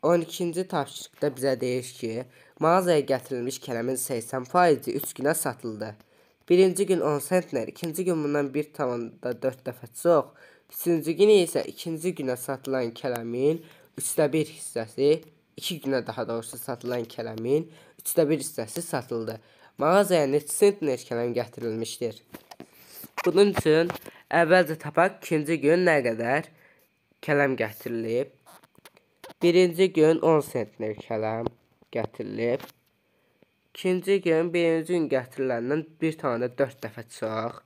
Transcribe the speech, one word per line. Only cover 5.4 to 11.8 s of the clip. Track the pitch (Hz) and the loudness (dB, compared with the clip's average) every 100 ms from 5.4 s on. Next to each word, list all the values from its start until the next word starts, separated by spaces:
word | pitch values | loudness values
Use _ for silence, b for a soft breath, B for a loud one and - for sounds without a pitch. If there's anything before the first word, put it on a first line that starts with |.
| 147 117 117 107 107 107 b b b b _ | -2 -6 -10 -10 -12 -12 b b b b _
Birinci | 175 190 180 202 | 4 4 2 0
gün | 180 | 0
on | 151 147 | 2 -2
sentner, | - 185 175 135 113 | 0 -2 0 -4 -6
ikinci | - 170 156 | -8 -8 -4
gün | 185 165 | -2 -2
bundan | 147 147 143 | 0 -2 -2
bir | 135 147 | -4 -6
tamam | - 139 120 117 - | -4 -4 -4 -8 -8
da | 123 123 | -8 -4
dörd | 131 127 - | -4 -6 -12
dəfə | 123 120 - | -12 -16 -4
çox, | 175 165 - b b b b | 2 4 2 b b b b
üçüncü | - - 170 151 | -8 -2 0 0
gün | 165 208 | 2 6
isə | 208 170 151 - | 6 6 0 -4
ikinci | - | -8